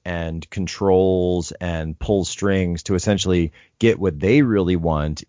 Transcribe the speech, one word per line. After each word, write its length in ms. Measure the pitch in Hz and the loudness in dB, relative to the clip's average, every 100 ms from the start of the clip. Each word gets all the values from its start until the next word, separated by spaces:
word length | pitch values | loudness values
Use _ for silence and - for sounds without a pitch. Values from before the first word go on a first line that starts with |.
and 460 | 87 85 82 82 - | -8 -6 -6 -8 -8
controls 1040 | 101 87 - 98 92 95 92 90 90 82 | -8 -8 -2 2 4 4 2 2 0 -4
and 440 | - 90 82 80 78 | -8 -6 -4 -6 -6
pulls 300 | - 98 85 | 0 0 0
strings 560 | - 101 95 90 85 | -4 -2 0 0 -4
to 100 | - | -2
essentially 600 | 92 107 98 95 90 82 - _ _ | -2 0 0 2 0 0 -6 _ _
get 180 | 113 - | 2 2
what 220 | 95 76 | -2 0
they 220 | 92 139 | 2 4
really 340 | 131 101 90 90 | 4 2 2 0
want, 480 | 82 78 76 73 | 0 0 -2 -4